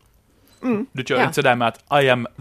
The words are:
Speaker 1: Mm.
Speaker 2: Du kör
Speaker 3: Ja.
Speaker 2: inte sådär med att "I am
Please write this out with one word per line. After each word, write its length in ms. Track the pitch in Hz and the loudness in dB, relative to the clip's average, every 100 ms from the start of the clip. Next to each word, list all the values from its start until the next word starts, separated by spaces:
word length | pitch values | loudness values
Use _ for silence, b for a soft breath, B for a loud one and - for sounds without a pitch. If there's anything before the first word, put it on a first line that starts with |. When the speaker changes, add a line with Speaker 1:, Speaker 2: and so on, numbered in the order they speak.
| _ _ _ _ _ _ | _ _ _ _ _ _
Speaker 1:
Mm. 240 | 254 214 262 | -4 -4 -4
Speaker 2:
Du 120 | 131 | -8
kör 120 | 127 139 | -4 0
Speaker 3:
Ja. 60 | |
Speaker 2:
inte 120 | 220 | 0
sådär 200 | 151 135 | 0 2
med 140 | 123 117 | 2 0
att 340 | - _ 143 | -4 _ 2
"I 60 | 135 | 2
am 160 | 127 117 - | 2 -2 -10